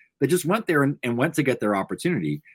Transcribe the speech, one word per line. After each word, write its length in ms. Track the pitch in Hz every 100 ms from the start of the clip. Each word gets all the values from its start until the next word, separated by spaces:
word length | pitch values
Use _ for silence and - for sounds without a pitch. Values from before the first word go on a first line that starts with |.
| _ _
that 80 | 139
just 160 | 180
went 220 | 151 220 196
there 180 | 151
and, 140 | 139 -
and 160 | 123 120
went 160 | 131
to 80 | 143
get 180 | 131 120
their 160 | 107 98
opportunity. 640 | 95 92 175 143 76 76 -